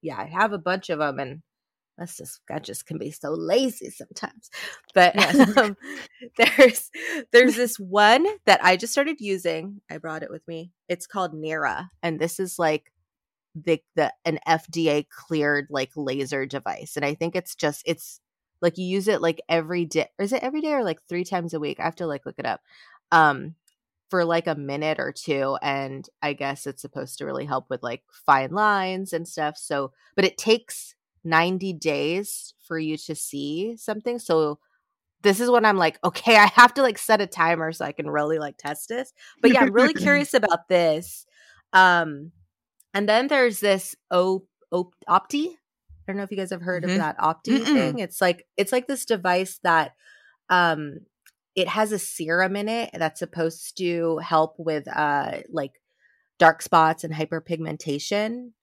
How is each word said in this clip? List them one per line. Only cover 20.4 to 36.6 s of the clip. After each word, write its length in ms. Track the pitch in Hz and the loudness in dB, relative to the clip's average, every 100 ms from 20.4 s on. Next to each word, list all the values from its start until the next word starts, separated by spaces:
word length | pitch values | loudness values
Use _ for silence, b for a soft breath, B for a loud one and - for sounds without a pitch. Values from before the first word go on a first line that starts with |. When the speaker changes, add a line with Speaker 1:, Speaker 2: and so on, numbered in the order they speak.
Speaker 1:
every 160 | 254 302 | -4 -6
day 100 | 311 | -4
or, 100 | 294 | -2
like, 160 | 214 160 _ | -2 -6 _
three 160 | 175 | -8
times 300 | 180 180 170 | -4 -4 -4
a 60 | 160 | -6
week? 200 | 147 - | -6 -4
I 40 | |
have 120 | 165 165 | -6 -6
to, 100 | 170 | -8
like, 180 | 143 - | -8 -10
look 120 | - | -10
it 80 | 139 | -8
up, 160 | - _ b b b _ | -8 _ b b b _
um, 440 | 170 156 135 143 165 _ _ _ _ _ | 4 6 2 -6 -14 _ _ _ _ _
for, 140 | 185 | -2
like, 220 | 170 165 165 | 0 0 -2
a 60 | 151 | -6
minute 420 | 139 139 151 156 | -6 -4 -4 -4
or 120 | - | -6
two. 460 | 143 - 139 135 135 | -8 -4 -2 -2 -2
And 460 | 147 139 139 135 135 _ | -4 -4 -6 -10 -16 _
I 120 | 151 | -6
guess 320 | 143 139 139 - | -6 -6 -8 -10
it's 160 | 135 | -14
supposed 360 | 135 - 131 - | -14 -12 -12 -10
to 80 | 143 | -10
really 200 | 135 143 | -8 -6
help 240 | 131 - | -6 -6
with, 120 | 127 | -10
like, 200 | 123 123 _ | -8 -10 _
fine 400 | _ - 139 131 | _ 2 2 2
lines 600 | 175 214 202 185 185 190 | -2 0 0 -2 -6 -6
and 140 | 165 165 | -8 -8
stuff. 280 | - 151 151 | -6 -6 -6
So, 340 | - 143 135 _ _ - | -8 -6 -6 _ _ -2
but 80 | 185 | -2
it 120 | - | 0
takes 560 | - 226 233 - - _ _ _ | 0 0 0 -16 -16 _ _ _
ninety 480 | 165 165 170 185 196 | 0 2 2 -2 -6
days 800 | 170 160 143 147 175 202 - - _ | -4 -4 -2 -2 -4 -6 -12 -16 _
for 180 | _ 165 | _ -8
you 180 | 156 151 | -6 -8
to 160 | - 156 | -8 -10
see 600 | - 143 143 156 208 233 | -10 -8 -8 -6 -8 -8
something. 400 | - 214 226 240 | -10 -8 -6 -8
So 400 | - 160 156 147 _ _ _ _ _ _ | 0 2 2 -4 _ _ _ _ _ _
this 180 | 208 196 | 0 2
is 100 | 240 | 4
when 140 | 240 220 | 4 6
I'm 120 | 196 | 4
like, 200 | 165 - | 2 0
"Okay, 320 | 175 - - 220 | -6 -2 6 8
I 100 | 208 | 8
have 280 | - | 10